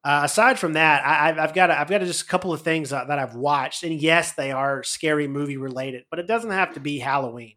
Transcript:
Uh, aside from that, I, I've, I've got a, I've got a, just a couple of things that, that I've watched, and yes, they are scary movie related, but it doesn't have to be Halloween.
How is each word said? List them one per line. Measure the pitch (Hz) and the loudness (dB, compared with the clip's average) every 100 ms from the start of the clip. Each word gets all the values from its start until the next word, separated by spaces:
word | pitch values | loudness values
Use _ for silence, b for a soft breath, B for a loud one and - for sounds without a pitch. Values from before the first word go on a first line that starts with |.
Uh, | 143 143 | 2 2
aside | 147 - 240 262 | 2 4 4 4
from | 170 | 0
that, | 156 160 143 135 | 4 6 6 4
I, | 151 151 | 4 4
I've, | 160 | 2
I've | 156 | -2
got | 165 180 | 4 4
a, | 147 | 4
I've | 151 | 2
got | 202 | 0
a, | 180 | 0
just | 160 | -4
a | - | -2
couple | 180 185 | -2 -2
of | 156 | -4
things | 165 160 139 | 0 -2 -2
that, | 139 127 | -6 -2
that | 147 | -2
I've | 127 | -4
watched, | 120 139 143 135 - | -2 0 0 -2 -6
and | 170 160 | -6 0
yes, | 156 165 160 | 2 4 2
they | - 139 | -4 -4
are | 131 139 139 | 0 0 -2
scary | - - 160 151 147 | -6 -4 0 0 0
movie | 139 143 139 | -4 -4 -6
related, | 135 127 135 127 _ | -6 -6 -6 -8 _
but | 160 | -8
it | 175 | -2
doesn't | 226 220 | -2 0
have | 196 180 | 0 0
to | 151 | -2
be | 143 143 | -6 -4
Halloween. | 131 139 127 120 117 | -2 -2 -2 -8 -16